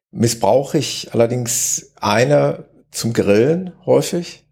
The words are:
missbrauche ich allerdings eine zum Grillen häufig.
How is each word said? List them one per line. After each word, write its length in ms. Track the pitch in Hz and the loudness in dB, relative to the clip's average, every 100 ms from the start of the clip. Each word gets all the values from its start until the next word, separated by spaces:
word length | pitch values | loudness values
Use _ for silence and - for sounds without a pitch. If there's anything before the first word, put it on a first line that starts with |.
| _ | _
missbrauche 680 | - 113 - - 123 139 160 | -2 -2 0 2 2 2 -4
ich 320 | 131 - - | -4 -8 -6
allerdings 800 | 113 117 123 120 - - - - _ | 0 0 0 -4 -4 -4 -6 -10 _
eine 640 | 110 104 131 147 143 - - _ _ | 0 2 4 2 2 -2 -12 _ _
zum 220 | - 117 | -8 -4
Grillen 600 | 113 92 101 123 170 185 - - | 0 2 4 4 0 -4 -12 0
häufig. 560 | 131 143 175 175 - _ | 0 2 -6 -8 -16 _